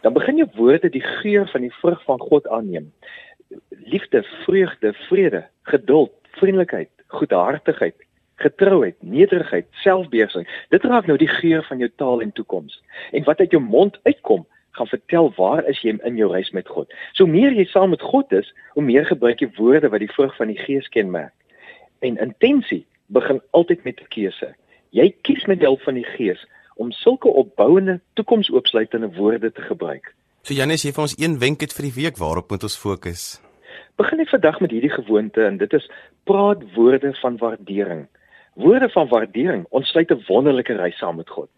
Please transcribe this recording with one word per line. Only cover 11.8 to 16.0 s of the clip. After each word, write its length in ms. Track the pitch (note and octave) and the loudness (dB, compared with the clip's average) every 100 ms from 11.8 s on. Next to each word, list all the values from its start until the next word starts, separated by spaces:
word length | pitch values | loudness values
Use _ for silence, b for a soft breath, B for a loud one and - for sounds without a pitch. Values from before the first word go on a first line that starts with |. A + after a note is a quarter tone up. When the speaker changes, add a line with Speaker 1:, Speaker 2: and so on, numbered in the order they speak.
| A#2+ _ | -6 _
Speaker 1:
taal 260 | C3+ B2 | -2 -2
en 100 | G#2+ | -4
toekoms. 520 | G#2+ G#2+ F#2 D2 - B B B | -10 -8 -8 -10 -20 B B B
En 120 | - | -2
wat 160 | D3+ - | 0 2
uit 120 | F3+ | 2
jou 100 | D#3+ | 2
mond 380 | A#2 A#2+ G3+ - | 2 2 2 2
uitkom, 420 | A#3+ - - F3+ D#3+ _ _ | -2 -2 0 -2 -2 _ _
gaan 160 | - A#2 | -10 -8
vertel 460 | A#2 - E3+ D#3 G2+ | -8 -2 2 2 2
waar 280 | F#2 D3+ - | 0 0 -2
is 160 | C3+ | -2
jy 180 | A2+ G#2+ | -4 -4